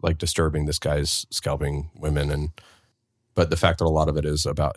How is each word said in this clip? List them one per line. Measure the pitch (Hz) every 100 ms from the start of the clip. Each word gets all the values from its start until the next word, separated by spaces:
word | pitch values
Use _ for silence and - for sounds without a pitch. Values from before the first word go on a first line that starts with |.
like, | 82 80
disturbing. | 82 - 80 76 73
This | 73
guy's | 78 73 73 - -
scalping | - - 71 73 71 78
women, | - 78 73 73
and, | 73 78 - - _ _ _ _ _ _
but | - 82
the | 80
fact | 85 80
that |
a | 82
lot | 78 76
of | 76
it |
is | 76 76 67
about | 73 71